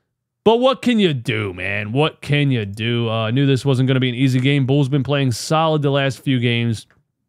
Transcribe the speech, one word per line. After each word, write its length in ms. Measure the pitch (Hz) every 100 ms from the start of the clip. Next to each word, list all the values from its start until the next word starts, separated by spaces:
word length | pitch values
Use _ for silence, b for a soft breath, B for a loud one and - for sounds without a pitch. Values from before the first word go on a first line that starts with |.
| _ _ _ _ 208
But 160 | 240
what 200 | 262 262
can 180 | 247 220
you 140 | 180
do, 400 | 131 123 110 98
man? 380 | 90 95 101 104
What 300 | 131 156 -
can 280 | - 147 139
you 160 | 123 101
do? 440 | 104 117 120 113
Uh, 180 | 113 110
I 40 |
knew 140 | 127 139
this 200 | 131 139
wasn't 220 | 127 131
gonna 120 | 131
be 100 | 127
an 60 | 120
easy 240 | 135 127
game. 260 | 135 143 127
Bulls 220 | 147 127
been 160 | 143
playing 300 | 131 143 135
solid 480 | 113 - 160 160 156
the 100 | 139
last 320 | 139 139 -
few 160 | 139 127
games 480 | 120 117 117 107 - _ _ _